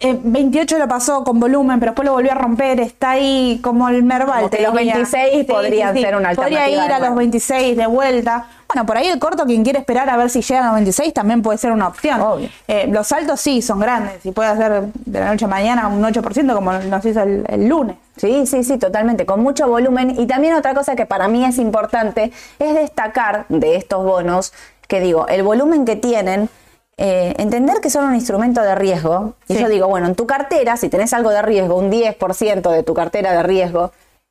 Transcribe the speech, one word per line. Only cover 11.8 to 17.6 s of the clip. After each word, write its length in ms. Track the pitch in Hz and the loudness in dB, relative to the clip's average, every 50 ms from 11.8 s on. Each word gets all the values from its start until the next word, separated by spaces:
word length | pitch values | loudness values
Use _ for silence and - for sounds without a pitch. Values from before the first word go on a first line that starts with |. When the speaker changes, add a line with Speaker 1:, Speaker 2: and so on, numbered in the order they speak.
| 202 175 | 0 -2
Speaker 1:
opción. 320 | - - - 302 277 220 | -4 -4 -2 -2 0 0
Speaker 2:
Obvio. 300 | - 220 202 151 - - - - - | 0 0 0 -2 -4 -8 -12 -12 -6
Speaker 1:
Eh, 200 | - 214 208 190 - | -4 -2 -2 0 0
los 180 | 202 214 208 | 0 0 0
saltos 340 | - 285 302 339 294 294 277 | 0 -2 -2 -2 -2 -2 -2
sí 220 | - 302 277 247 214 | -2 0 0 0 0
son 180 | - 214 196 | -2 -2 0
grandes, 460 | 208 226 247 233 214 202 196 180 - | 0 0 0 -2 -2 -6 -10 -10 -10
y 40 | 185 185 | -8 -4
puede 180 | 220 220 220 | -2 0 0
hacer 320 | 208 214 220 220 214 202 196 208 214 | 0 0 0 0 0 0 -2 -4 -8
de 280 | - - - 208 196 | -12 -10 -6 -4 -2
la 100 | 190 196 | -2 0
noche 160 | 214 208 226 | 0 0 -2
a 20 | 208 | -2
mañana 400 | 190 190 202 220 247 240 220 208 | -2 0 0 0 0 0 0 0
un 160 | 202 202 208 | 0 0 0
ocho 160 | 220 214 240 | 0 0 -2
por 140 | - 233 208 | -2 -2 -2
ciento, 200 | 302 302 262 240 | 0 0 2 2
como 180 | 208 196 - 185 | 0 0 -2 -2
nos 300 | 190 190 190 196 190 202 | -2 -2 -4 -4 -2 0
hizo 160 | 226 220 220 202 | 0 0 0 0
el, 240 | 196 196 202 - - | 0 0 -2 -2 -4
el 180 | - 104 | -2 0